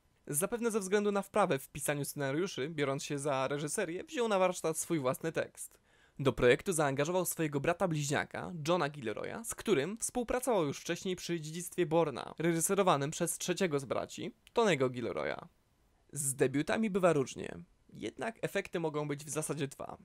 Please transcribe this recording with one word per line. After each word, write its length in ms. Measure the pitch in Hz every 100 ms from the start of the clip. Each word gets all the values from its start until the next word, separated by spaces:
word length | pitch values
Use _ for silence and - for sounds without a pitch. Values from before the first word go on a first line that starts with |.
| _ _ -
Zapewne 440 | 147 190 233 233
ze 100 | 214
względu 320 | 185 208 208
na 100 | 202
wprawę 360 | 190 214 185 139
w 100 | -
pisaniu 360 | 151 - 147
scenariuszy, 640 | 139 - 135 143 190 - 135
biorąc 360 | 160 139 139
się 140 | - 147
za 300 | 143 135 131
reżyserię, 560 | 143 151 - 180 175
wziął 240 | - 311 233
na 100 | 196
warsztat 400 | 185 175 160 160
swój 200 | - 170
własny 340 | 127 135 160
tekst. 460 | 156 - - - - _ _ _ _
Do 140 | 135
projektu 400 | 120 123 123 -
zaangażował 520 | 165 147 135 147 180
swojego 360 | 175 - 160 143
brata 280 | 151 175 190
bliźniaka, 640 | 156 143 135 87 - 160 175 147
Johna 200 | 180 143
Gilroya, 560 | 147 110 104 95 98
z 100 | 233
którym 440 | - - 160 147 220
współpracował 680 | - - 233 254 269 214 151
już 140 | -
wcześniej 360 | - 170 190 180
przy 240 | - 170
Dziedzictwie 460 | 151 160 175 - 165
Borna, 480 | 160 160 117 - -
reżyserowanym 720 | 160 165 156 196 185 151 139
przez 280 | - 170 -
trzeciego 420 | - 175 190 143
z 40 |
braci, 500 | 135 - 85 - 160 - -
Tonego 380 | - 226 156 131
Gilroya. 580 | 120 113 80 71 65 - _ _ _ _ _ _
Z 200 | 143 139
debiutami 560 | 131 135 139 156 - 220
bywa 220 | 190 180
różnie. 460 | 156 127 - - - 175 _ _
Jednak 460 | - 190 - 226 226
efekty 380 | 160 202 190 185
mogą 280 | 160 151 147
być 160 | 143
w 40 | 147
zasadzie 400 | 135 156 151 143
dwa. 300 | - - -